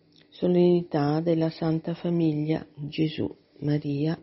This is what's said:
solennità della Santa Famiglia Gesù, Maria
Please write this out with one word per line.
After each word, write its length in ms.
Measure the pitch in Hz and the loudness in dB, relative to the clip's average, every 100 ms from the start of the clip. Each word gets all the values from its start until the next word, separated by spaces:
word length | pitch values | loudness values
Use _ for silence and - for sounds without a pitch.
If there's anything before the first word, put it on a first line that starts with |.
| _ - - | _ -20 -20
solennità 880 | - 180 180 175 175 175 151 143 156 | -4 2 4 6 4 2 0 0 2
della 300 | 170 165 160 | 2 2 0
Santa 420 | - 165 160 165 | -2 -2 -2 -4
Famiglia 720 | 165 175 170 160 151 151 160 - - | -6 -2 0 2 0 -2 -2 -4 -12
Gesù, 520 | 143 160 156 - 107 - _ - | -10 -2 -2 -2 -6 -8 _ -8
Maria 600 | 147 147 147 143 156 165 | -2 -2 -2 -2 -2 -4